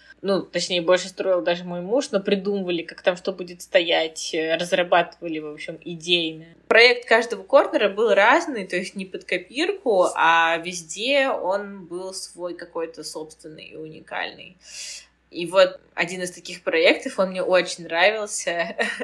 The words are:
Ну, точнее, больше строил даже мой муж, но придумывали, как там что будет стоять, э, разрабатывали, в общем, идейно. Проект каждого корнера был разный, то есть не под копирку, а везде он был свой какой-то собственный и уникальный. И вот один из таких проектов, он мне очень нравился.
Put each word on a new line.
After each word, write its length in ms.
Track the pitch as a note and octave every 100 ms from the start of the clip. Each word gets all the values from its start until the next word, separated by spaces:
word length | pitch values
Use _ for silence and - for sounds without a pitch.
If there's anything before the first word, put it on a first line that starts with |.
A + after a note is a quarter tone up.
| _ -
Ну, 180 | F#3+ F#3+
точнее, 400 | - F3 F3 F3+
больше 260 | E3+ F3+ F3+
строил 340 | - F3+ F3+
даже 220 | E3+ F3
мой 160 | F3+ F3
муж, 320 | F3+ B3 C#4
но 80 | G3
придумывали, 600 | G3 G3 F#3+ G3+ F3+ F3
как 200 | - -
там 140 | - F3+
что 160 | -
будет 280 | F#3+ F3+ F3
стоять, 720 | - F#3+ F3 E3 D#3+ D#3+ -
э, 220 | E3 D#3+
разрабатывали, 840 | E3 F3 F#3 F3 F3 E3+ - E3+ D#3
в 80 | D3+
общем, 320 | D3 - E3
идейно. 600 | - E3+ E3 F3 D#3+ D#3+ E3 - _
Проект 400 | G#3+ A#3+ A#3+ -
каждого 340 | A3+ A#3 G3
корнера 460 | - C4+ - D#4 G3+
был 260 | G3 A3+
разный, 500 | G3 G#3+ D4+ D#4+ A#3+
то 120 | F#3 F3+
есть 180 | F#3
не 100 | G3+
под 200 | F#3 F3
копирку, 840 | - F3+ F3+ A#3+ F4 G4+ C4 F#3+ E3+
а 440 | - D#3+ E3 E3 E3
везде 720 | E3 F3+ D#3+ F#3+ A#3+ C#4+ C4+
он 580 | A3+ F3 G3+ G3+ G3+ E3
был 280 | F3 F#3+
свой 400 | F#3+ - E3+ F3
какой-то 480 | F3 E3+ E3+ E3 E3
собственный 640 | D3+ E3 D#3 - D#3+ D#3
и 120 | - D#3
уникальный. 800 | D#3 D#3 - - E2+ - - _ - - - - - _ _
И 140 | - E3+
вот 340 | F#3+ F#3 - _
один 260 | - E3+ F#3
из 100 | F3
таких 320 | F3 - F3+
проектов, 560 | - E3+ F3+ D4+ C4 -
он 120 | F#3+
мне 120 | F#3
очень 420 | - F3+ F3 -
нравился. 920 | E3 E3 F#3+ G#3+ G#3 - - E3+ E3+ - G#3+ -